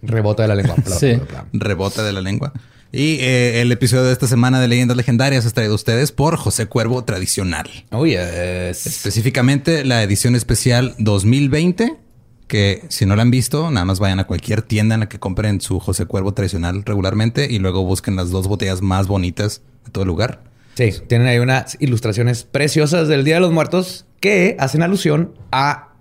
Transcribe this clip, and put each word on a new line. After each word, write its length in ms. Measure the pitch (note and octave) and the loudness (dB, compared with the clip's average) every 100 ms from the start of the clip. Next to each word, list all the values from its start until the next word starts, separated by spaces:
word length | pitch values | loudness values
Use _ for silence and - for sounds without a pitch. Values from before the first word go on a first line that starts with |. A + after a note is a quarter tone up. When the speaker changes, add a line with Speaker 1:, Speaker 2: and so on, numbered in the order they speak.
Speaker 1:
Rebota 400 | - A2+ G#2 G#2 | -2 0 0 2
de 40 | A2 | 2
la 60 | G2+ | 2
lengua. 200 | G2 E2 | 2 0
Speaker 2:
<laughs> 40 | G2+ | 0
Sí. 340 | F2+ C#3 A#2 C3+ - - | 0 2 2 -2 -12 -6
Speaker 3:
Rebota 500 | - G2+ F#2 G2 G#2 | -4 -4 -2 -4 -4
de 80 | G#2+ | -4
la 100 | G2 | -4
lengua. 320 | F#2+ G#2+ - - - - - | -4 -4 -6 -10 -18 -20 -12
Y, 280 | - D3+ D#3 | -2 0 0
eh, 400 | B2+ B2+ B2 A#2 | 0 2 2 2
el 100 | A#2+ | 2
episodio 320 | A#2+ B2+ B2+ | 2 2 4
de 80 | B2+ | 2
esta 160 | B2+ B2+ | 2 2
semana 320 | B2 B2 C3 | 2 4 4
de 80 | B2 | 4
Leyendas 300 | A#2+ B2 B2 | 2 2 0
Legendarias 480 | A#2+ A#2 C3+ C3+ A#2 | 2 2 2 2 0
es 80 | |
traído 180 | A#2 G#2+ | 0 0
a 20 | G#2 | 0
ustedes 360 | - A#2 D3 | 0 0 0
por 240 | - D3 E3 | 2 0 2
José 300 | - - A2+ | -2 -2 -2
Cuervo 400 | B2 A2+ B2+ A2+ | -2 0 -2 -4
Tradicional. 640 | F#2+ F#2 - F#2+ D2+ - - - | -4 -4 -2 -2 -4 -8 -14 -8
Speaker 1:
Oh, 140 | A2+ D#3+ | -2 0
yes. 800 | G2 F2 E2+ F2+ F2+ F2+ E2+ - | 0 -4 -4 -4 -4 -6 -6 -8
Speaker 3:
Específicamente 1000 | - G#2 G2+ A2+ C3 B2+ C#3 C#3 E3 C3+ | -6 -4 0 0 2 2 2 0 0 0
la 180 | A#2+ | 0
edición 320 | G2+ G2+ B2 B2 | 2 0 2 0
especial 600 | - A2 C3 A#2+ B2+ - | 0 0 2 2 0 -2
dos 260 | G#2+ G2+ | 0 2
mil 260 | G2 C3 C#3+ | 4 4 2
veinte, 460 | D3+ F3 F3+ A#3 D#4+ _ - _ _ - | 2 0 2 -2 -2 _ -20 _ _ -6
que 360 | - G2+ F#2 - | 0 2 0 -6
si 160 | - G2 | 0 2
no 100 | G#2 | 4
la 60 | |
han 100 | A#2+ | 4
visto, 400 | B2+ A#2 D3 E3 | 4 2 -2 0
nada 140 | B2 F#2 | 0 0
más 140 | F#2 | 0
vayan 200 | G2 F#2+ | 0 0
a 60 | F#2 | -2
cualquier 340 | F2+ - G#2+ | -4 -2 -4
tienda 340 | - G#2+ G#2+ A2+ | 0 0 2 2
en 60 | |
la 60 | G#2+ | -2
que 120 | - | -6
compren 420 | G2 F#2 G#2+ G2 | -6 -2 0 -2
su 180 | - F#2+ | -2 -4
José 260 | - F#2+ F2+ | -2 -4 -2
Cuervo 280 | G2 F#2+ | -2 -2
Tradicional 500 | G2+ F#2+ F#2+ E2+ F#2 | -2 -2 -2 -4 -4
regularmente 640 | G2+ G2+ F#2 G2+ A2+ A#2+ C#3 | -4 -2 0 0 0 0 -2
y 100 | A2+ | 0
luego 260 | F#2+ F2+ F#2 | 0 0 0
busquen 320 | F#2 - F#2+ | -2 -2 -2
las 140 | F2+ | -2
dos 160 | F#2 F#2+ | -2 -2
botellas 340 | G2+ G2 F#2 | -2 -2 -2
más 260 | G2 F#2 F#2+ | 0 0 2
bonitas 540 | G2 F2+ - G#2 - - - - | 0 -2 -2 -4 -4 -18 -20 -12
de 60 | |
todo 120 | - | -4
el 40 | F#2+ | -4
lugar. 340 | E2+ A#2+ - - _ - - | -2 -4 -6 -18 _ -20 -2
Speaker 1:
Sí, 140 | A#2 F#2 - | 0 0 0
tienen 200 | A#2 B2 | 2 4
ahí 120 | A#2+ | 2
unas 380 | B2 C3 - - | 2 0 -2 -4
ilustraciones 640 | C#3+ A#2 A2 G#2 A#2+ A#2 | 0 0 0 0 0 -2
preciosas 640 | - C3+ D3 D#3 D3+ E3+ D#3 | -4 -2 0 2 2 2 2
del 160 | D3 | 2
Día 120 | C#3 D#3+ | 2 2
de 60 | |
los 100 | F3+ | 4
Muertos 520 | E3 C#3+ F3 F3+ - - _ | 2 0 0 -2 -10 -20 _
que 360 | G3 G3+ F3+ - | 0 2 2 0
hacen 220 | C3+ D#3 | -2 0
alusión 500 | E3+ G3 E3+ D3+ E3+ - - | 0 0 2 0 -2 -6 -4
a 380 | B2+ C#3+ C#3+ - _ | -2 0 -2 -10 _